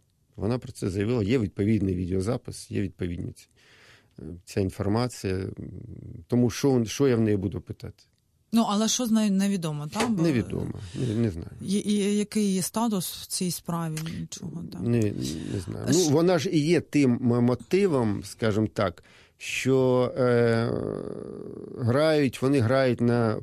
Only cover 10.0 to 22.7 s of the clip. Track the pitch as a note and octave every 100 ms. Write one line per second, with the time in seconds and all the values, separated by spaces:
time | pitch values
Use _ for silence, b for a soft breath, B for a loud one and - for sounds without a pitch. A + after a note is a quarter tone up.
10 | A#3+ G3+ E3 B2 F#2 F2+ F2 - G2 C#3+
11 | B2 A2 A2+ E2 - - - G3+ G#3 G#3
12 | G3+ G#3 G3+ A3 G3+ F#3+ - - A#3 G3
13 | - - - - F3+ - - E3+ E3 D#3
14 | E3 E3+ D#3+ - D#3 D#3+ E3+ - A#2+ A#2+
15 | G#2 - - D#3+ G2 G#2 - - - F3+
16 | D#3+ E3 F3 E3+ F3+ D#3+ D3+ E3+ - D3
17 | C3+ A#2 B2 A#2+ A#2+ B2 - F#3 G3+ C3+
18 | A2+ G2+ - - A2+ G#2 A2 - G2 -
19 | b b b _ - - B2+ C3 B2+ B2+
20 | B2 C3+ B2 A#2+ A#2 A2+ A#2+ - G#1+ G1+
21 | - - - - - - - - A#2 C3
22 | D#3+ D3+ C3+ - C3 C#3+ A2